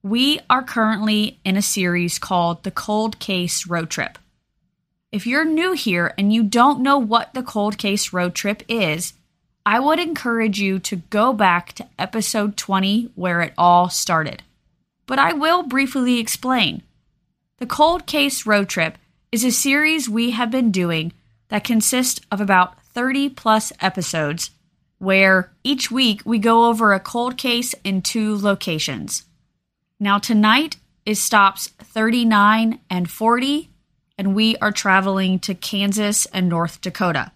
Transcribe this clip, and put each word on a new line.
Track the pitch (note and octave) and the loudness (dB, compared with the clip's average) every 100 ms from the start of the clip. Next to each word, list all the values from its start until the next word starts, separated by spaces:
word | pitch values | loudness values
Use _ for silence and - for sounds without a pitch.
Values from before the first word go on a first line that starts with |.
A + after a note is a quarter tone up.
We | G3 A#3 C4+ D4+ _ | -2 0 0 0 _
are | B3+ | -2
currently | C4 A#3 A3 G#3+ G#3+ G#3+ G#3+ - | 0 -2 0 0 0 0 -2 -4
in | F#3+ F#3+ | -2 -2
a | |
series | G3+ - F3+ F3 F3 - | -2 -2 0 0 -2 -4
called | - F#3 E3+ E3+ | -2 0 0 -2
The | F#3+ | -8
Cold | - - G#3+ A3 G#3+ | -8 -4 -2 -2 -6
Case | - F#3 F3 - F3 | -6 -4 -4 -6 -4
Road | E3+ E3 | -6 -4
Trip. | - - - _ _ _ _ _ _ _ _ _ | -6 -8 -10 _ _ _ _ _ _ _ _ _
If | G#3 A#3 | -8 -2
you're | C#4 | -2
new | D#4+ D#4 F4+ | 0 0 0
here | E4+ A3 F3 E3+ - | -2 -2 0 -2 0
and | G3+ | 2
you | A3 | 2
don't | G#3 A#3 B3+ C#4 | 2 4 4 4
know | C4 C#4+ | 2 2
what | A3 A3+ - | 2 -2 -2
The | C4 | -10
Cold | B3+ G#3+ G#3 G#3 | -6 -2 -2 -2
Case | G3+ G3 - | -4 -2 -2
Road | F3+ F3+ | -2 -4
Trip | - G3+ G#3+ - | -2 -6 -6 -6
is, | A#3 F3 D#3 F3+ _ _ _ _ _ - | -2 -2 -2 -8 _ _ _ _ _ 0
I | A3+ | 2
would | C#4 D#4+ | 2 2
encourage | E4+ D#4 A#3+ A#3 A3+ G3 | 0 -4 -4 0 0 0
you | G3 F#3+ | -2 -2
to | - F#3 | -6 -8
go | - G#3 A#3+ | -4 0 2
back | A3 G3 F3 - | 2 2 2 -4
to | - - - | -18 -18 -10
episode | G3 A3+ G#3 A3 G#3 G3+ | -6 -4 -4 -2 -4 -6
twenty | - F#3+ F#3+ G#3+ A#3 - | -2 0 2 0 -2 -6
where | F3+ E3+ | -2 -2
it | E3 - | -2 2
all | F3 F3 F3+ | 4 4 4
started. | - - E3 D3 - _ _ _ _ _ _ - | -2 -2 -2 -2 -10 _ _ _ _ _ _ -6
But | C4+ | 0
I | C#4 | 0
will | D#4 D#4 F4+ | 2 2 2
briefly | D4+ B3+ C4+ C4+ B3 A#3+ | 0 -2 -2 0 0 0
explain. | A3+ - B3+ B3+ E3+ E2 _ _ _ _ _ _ _ _ | -2 -6 -2 0 0 -2 _ _ _ _ _ _ _ _
The | B3 | -8
Cold | - D#4 F4 - | 2 2 2 -2
Case | D4+ C#4+ - G#3+ | 0 0 -2 0
Road | G#3 G3 | 0 0
Trip | - D#3+ - _ _ _ | -2 -4 -6 _ _ _
is | A#3 | -2
a | B3 | 0
series | A#3+ C#4 C#4+ D#4 D#4+ B3 | 0 0 2 2 0 -2
we | G#3+ A#3 | -2 -2
have | A3 A#3+ | -2 -2
been | C4 A#3 | 0 2
doing | F#3+ F3 E3 E3 - _ _ _ | 2 0 -2 -4 -10 _ _ _
that | G#3 - | -6 0
consists | A3+ - B3+ B3+ - _ | 0 2 0 -2 -4 _
of | G3+ | -4
about | G3+ F#3 F3+ - | 2 4 2 -2
thirty | _ A#3+ B3 C4+ C#4 | _ -4 -2 0 -2
plus | C4+ A3+ A3 - - | -2 0 2 0 -4
episodes, | F#3 F#3 F3 D#3+ D3 E3 - _ _ _ _ _ | -4 -4 -4 -2 -2 -4 -10 _ _ _ _ _
where | F#3+ F#3+ F#3+ F#3 F3+ _ B3+ | 0 4 6 4 0 _ -4
each | C#4 - | -2 -2
week | A#3+ B3 G#3 | 0 2 0
we | - A3+ | -2 0
go | A3+ A#3 A#3 | 4 6 4
over | A3+ A3 | 4 2
a | G3 | 2
cold | - A#3+ A#3+ B3+ | 0 -4 -4 -4
case | B3+ A#3+ B3 - | -2 -2 -4 -6
in | G3 F#3+ | -4 -2
two | - A3+ G#3+ G#3 | -2 -2 -2 0
locations. | G3+ G3 - D#3+ - A#2+ - - _ _ _ _ _ _ _ _ | 0 0 -4 -4 -4 -6 -8 -10 _ _ _ _ _ _ _ _
Now | G3+ G3+ | 0 0
tonight | - G#3+ G#3+ B3 D#4 - _ _ - | 2 4 4 4 0 -8 _ _ -6
is | G#3+ | -4
stops | - G#3+ G3 F#3+ - _ | 2 4 4 2 -12 _
thirty-nine | - A3 A3 A#3+ A#3 G#3 G#3 A3 A3+ - _ | -10 -2 0 2 4 6 6 4 2 -2 _
and | F3+ F3 | -4 -4
forty, | - A3 A#3+ C4+ D4 - _ _ _ _ - | -2 0 2 0 -2 -6 _ _ _ _ -6
and | G3 | -2
we | G3 A3 A3 | 2 2 2
are | G#3 | -2
traveling | G3+ G3+ F#3+ F#3+ F#3+ F#3+ F#3 | -2 0 2 2 0 0 -2
to | - | -4
Kansas | F#3 - G3+ G3+ G3+ G#3 G#3 - | -8 -6 -4 -2 0 0 -2 -4
and | F#3+ F3+ | -2 0
North | E3+ E3+ - | 0 -4 -6
Dakota. | F3+ - F3+ D3 - | -12 -4 -2 -2 -6